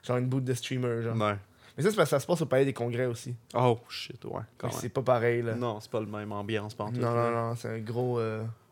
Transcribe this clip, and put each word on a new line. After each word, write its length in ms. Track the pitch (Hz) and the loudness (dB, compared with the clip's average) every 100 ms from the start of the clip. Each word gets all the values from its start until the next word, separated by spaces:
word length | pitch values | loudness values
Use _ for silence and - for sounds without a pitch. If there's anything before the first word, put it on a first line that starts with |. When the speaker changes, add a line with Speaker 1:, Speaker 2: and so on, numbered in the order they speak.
Speaker 1:
Genre 140 | - 123 | -2 0
une 100 | 127 | 2
boot 160 | 135 | 0
de 120 | 127 | 0
streamer, 480 | 120 - 127 123 117 | -2 -2 -2 0 -2
genre. 140 | 113 113 | 0 2
Speaker 2:
Ouais. 200 | 107 101 - _ - - | 2 0 -6 _ -12 -2
Speaker 1:
Mais 60 | |
ça, 80 | 180 | 2
c'est 60 | 214 | 4
parce 120 | 151 | 4
que 80 | 139 | 4
ça 40 | |
se 60 | - | 2
passe 140 | 170 | 0
au 60 | 151 | 4
Palais 180 | 135 | 4
des 80 | 139 | 4
Congrès 340 | 117 120 117 127 | 2 -2 0 -2
aussi. 280 | 117 123 120 - | -4 -8 -10 -4
Speaker 2:
Oh, 260 | 117 123 117 - | 4 4 4 -2
shit, 360 | - - - - | -12 -12 -12 -10
ouais, 40 | - 110 - | -8 -10 -8
quand 120 | 127 | -6
Speaker 1:
Fait 0 | |
que 40 | |
Speaker 2:
même. 60 | 120 | -4
Speaker 1:
c'est 80 | 120 | -4
pas 120 | 135 | 0
pareil, 400 | 127 123 120 120 | 2 4 4 2
là. 120 | 117 117 | 0 -2
Speaker 2:
Non, 240 | 123 107 | -2 -4
c'est 100 | - | -6
pas 80 | 113 | -4
le 60 | 107 | -4
même 240 | 104 104 | -6 -6
ambiance, 420 | 104 104 107 107 | -6 -2 -2 -4
pantoute, 280 | 107 104 120 | -6 -4 0
Speaker 1:
Non, 120 | 120 | 0
Speaker 2:
là. 160 | 117 117 | 2 2
Speaker 1:
non, 180 | 117 117 | 0 -2
non, 80 | 117 | -4
c'est 120 | 117 | -6
un 100 | 113 | -6
gros, 400 | 110 117 123 120 | -4 -2 0 0
euh... 240 | 110 110 113 113 _ | -2 -4 -6 -10 _